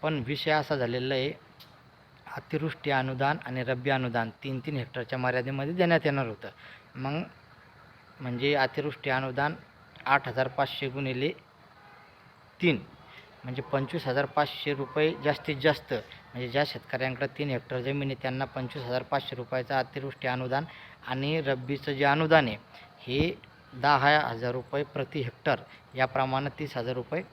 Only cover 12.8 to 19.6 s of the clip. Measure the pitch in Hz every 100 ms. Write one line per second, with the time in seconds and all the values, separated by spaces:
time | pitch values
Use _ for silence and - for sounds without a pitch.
12.8 | - - - - - - 127 127 135 139
13.8 | 135 170 131 127 139 - 147 - 151 139
14.8 | 131 - 156 - 143 143 - 143 156 147
15.8 | - 120 - - - 123 123 131 147 117
16.8 | - 127 131 127 139 131 147 123 - 127
17.8 | 127 139 139 135 131 127 135 - 123 151
18.8 | 120 127 127 139 - 127 120 127